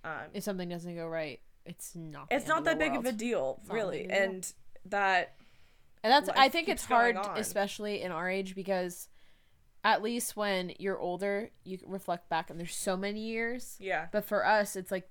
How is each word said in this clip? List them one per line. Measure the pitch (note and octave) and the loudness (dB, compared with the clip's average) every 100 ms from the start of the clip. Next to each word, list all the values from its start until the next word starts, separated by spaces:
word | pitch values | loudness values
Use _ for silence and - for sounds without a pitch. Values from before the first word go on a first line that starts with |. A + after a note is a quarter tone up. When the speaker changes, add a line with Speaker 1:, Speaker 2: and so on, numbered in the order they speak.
Speaker 1:
um, | E3 D3 D3+ | -8 -8 -8
Speaker 2:
If | G3 | -6
something | G#3 F#3 F3 | -4 -4 -4
doesn't | F3 F3 | -6 -6
go | E3+ E3 | -6 -4
right, | E3 D3+ - - - | -4 -4 -8 -16 -20
it's | - F3+ - | -16 -12 -12
not | E3+ D#3+ D3 C#3+ | -10 -12 -12 -2
the | C4 | 0
Speaker 1:
it's | |
Speaker 2:
end | - | 2
Speaker 1:
not | D#4+ | 2
Speaker 2:
of | |
the | D#4+ | 4
Speaker 1:
that | D#4+ | 2
big | D#4 | 2
of | C#4 | 0
a | B3 | -2
Speaker 2:
world. | G#3+ | -2
Speaker 1:
deal, | A#3+ G#3 C3 C3 | 0 0 0 -4
Speaker 2:
It's | - | -4
not | |
the | |
Speaker 1:
really. | A3 G3 D3 | -2 -2 -2
Speaker 2:
end | F#3 | 0
of | |
the | G3 | 2
world. | G3 | 2
Speaker 1:
And | F#3 - - - - F#3 | 0 -10 -12 -16 -16 -4
that | G3+ G3 F#3 D#3+ - - - - - - - | 2 4 4 2 -8 -20 -20 -20 -20 -20 -4
Speaker 2:
And | A3 | 6
that's, | C#4 - | 6 6
I | - | 6
Speaker 1:
life | C4+ | 6
Speaker 2:
think | E4+ E4 | 6 0
Speaker 1:
keeps | E4 | -2
Speaker 2:
it's | - | 4
hard, | B3 A#3+ | 6 6
Speaker 1:
going | G#3+ G3+ | 2 -2
on. | F#3 | -2
Speaker 2:
especially | G#3+ G#3 G3+ - G#3 G#3 | -2 0 -2 -2 -4 -4
in | F#3 | -4
our | E3 F3+ | -2 0
age, | F#3+ F#3+ | -2 -2
because | F#3+ F#3 F#3+ F3+ F3 - - - - _ _ _ - | -6 -2 0 -2 -6 -14 -18 -20 -20 _ _ _ 0
at | G#3+ G#3 | 4 4
least | G#3+ A#3+ - - | 2 -2 -4 -2
when | G#3 F#3+ F3+ - | 0 0 -2 -4
you're | F#3+ F#3+ | -4 -2
older, | F3+ F3+ G3+ G3+ A3+ - | -2 -2 -2 -2 -4 -12
you | F#3 F#3 - | -12 -12 -8
reflect | F#3+ F#3+ F3 - | -8 -4 -4 -2
back | E3 E3 | -4 -4
and | E3 | -8
there's | E3+ - | -8 -4
so | G3+ F#3 | -2 0
many | G3 G#3+ | -2 -4
years. | A3 A3+ A#3 B3 - - | -4 -2 -2 -4 -8 -8
Speaker 1:
Yeah. | F#3+ E3 E3 | -2 -2 0
Speaker 2:
But | G#3+ G3+ | -2 0
for | G#3 | 2
us, | - G#3+ G3+ G3 | 6 4 4 -4
it's | F#3 | -4
like | F#3+ - | -6 -6